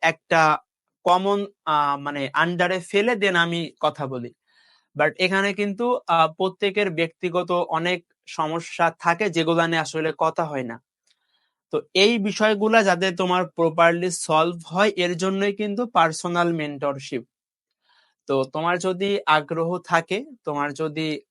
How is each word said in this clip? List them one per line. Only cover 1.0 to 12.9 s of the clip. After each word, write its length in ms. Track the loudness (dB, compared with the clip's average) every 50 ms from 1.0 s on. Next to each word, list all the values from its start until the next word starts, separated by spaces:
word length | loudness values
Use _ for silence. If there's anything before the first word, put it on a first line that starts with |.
| 2
কমন, 420 | 4 4 4 4 2 0 0 -2 -4 -10 _ _
আ, 320 | 0 0 2 2 2 0
মানে 320 | -2 -4 -6 -4 -4 -4 -2 0 0
under-এ 380 | 0 2 2 0 0 0 0 -2
ফেলে 320 | -4 -2 0 0 2 2
then 240 | 0 0 0 2 2
আমি 340 | 2 2 0 0 -4 -6 -8 -6 _
কথা 260 | -2 -2 -2 -2 -6
বলি। 260 | -6 -6 -8 -8 -10 -14 _ _ _ _ _ _ _ _ _ _ _ -2
But 160 | 0 0 0 0 0
এখানে 340 | 0 0 2 2 0 0
কিন্তু, 480 | 0 -2 -4 -4 -4 -2 -2 -2 -2 -2 -2
আ, 220 | 0 2 4 4 2
প্রত্যেকের 640 | 2 -2 -4 -4 -2 -2 -4 -2 0 0 -2 0
ব্যক্তিগত 600 | 0 -2 -2 -4 -4 _ -6 -4 -2 -2 -2 0
অনেক 520 | 0 -2 0 0 -2 -2 -2 -2 -4 -4 -6 _ _ _ _
সমস্যা 680 | -10 -6 -4 -4 -2 -4 -6 -6 -6 -2 0 0 0 0 0
থাকে 320 | 0 0 0 0 0 -2
যেগুলা 380 | 0 0 0 2 2 2 2 2
নিয়ে 120 | 0 -2
আসলে 320 | -2 -2 -4 -4 -4 -4 -2 -2
কথা 260 | -2 -2 0 -2 -4
হয় 180 | -4 -4 -6
না। 200 | -6 -8 -10 -14 _ _ _ _ _ _ _ _ _ _ _ _ _ _ _ _ _ _
তো 100 | -4 -4 -4 _ 4
এই 240 | 4 6 6 4 2
বিষয়গুলা 640 | 0 -2 0 2 2 2 2 2 2 2 2 2
যাতে 300 | 2 2